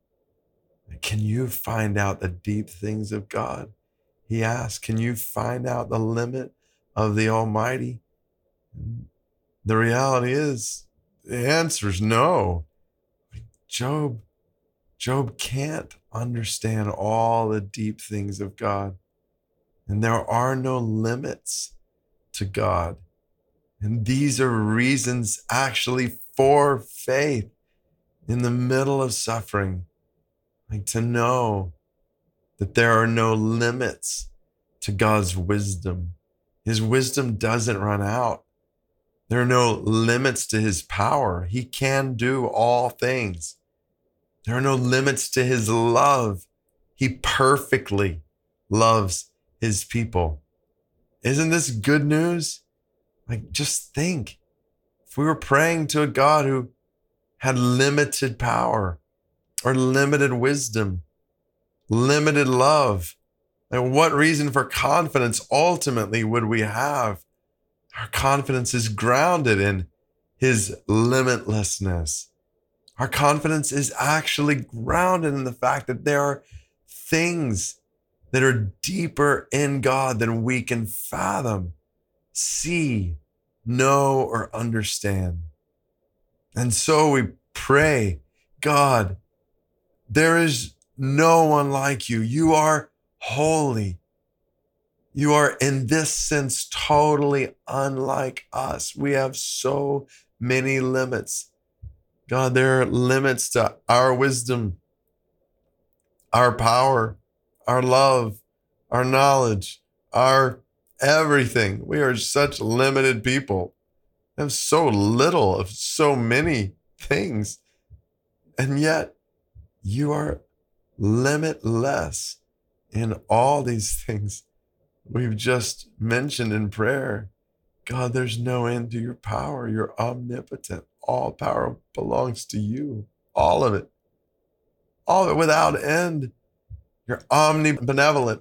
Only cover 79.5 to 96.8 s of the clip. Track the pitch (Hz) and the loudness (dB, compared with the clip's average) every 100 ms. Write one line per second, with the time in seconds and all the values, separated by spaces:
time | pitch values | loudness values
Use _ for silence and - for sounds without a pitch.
79.5 | 135 143 139 131 131 135 117 113 113 113 | -2 0 0 0 0 0 0 -2 0 -2
80.5 | 127 120 117 113 - - - 190 202 127 | -2 -2 -4 -4 -8 -10 -6 -4 -2 -2
81.5 | 101 90 - _ _ _ _ _ - - | -4 -6 -12 _ _ _ _ _ -8 -6
82.5 | - 156 175 151 113 90 78 - _ _ | -4 -4 -2 0 -2 -4 -6 -14 _ _
83.5 | _ 113 123 135 139 139 135 120 113 - | _ -4 2 4 4 4 2 0 -2 -6
84.5 | - 117 113 107 - 101 98 90 85 80 | -6 -4 -2 -4 -4 -2 -2 -2 -4 -10
85.5 | - _ _ _ _ _ _ _ _ _ | -16 _ _ _ _ _ _ _ _ _
86.5 | - 123 107 - 156 156 139 101 - _ | -4 -2 -2 2 4 4 2 0 -6 _
87.5 | - - 139 156 139 104 82 - _ _ | -10 2 4 4 2 0 -4 -10 _ _
88.5 | _ 156 147 143 123 98 95 _ _ _ | _ 0 4 4 4 0 -4 _ _ _
89.5 | _ _ _ _ _ - 113 160 165 165 | _ _ _ _ _ -2 2 4 4 2
90.5 | 131 95 - _ - 131 139 165 165 160 | 0 -6 -14 _ -6 -2 4 6 8 6
91.5 | 147 139 139 139 135 - 113 113 139 160 | 4 2 0 0 -2 -2 -2 0 2 4
92.5 | 156 156 151 - _ _ _ - 123 156 | 4 4 2 0 _ _ _ -8 0 2
93.5 | 160 147 117 101 87 _ _ _ _ _ | 2 0 -2 -4 -6 _ _ _ _ _
94.5 | _ _ _ _ _ _ 139 147 147 143 | _ _ _ _ _ _ -2 4 6 4
95.5 | - 135 135 120 160 151 - - 151 135 | 2 0 0 0 0 0 -4 -2 0 0
96.5 | - - - | -4 -8 -6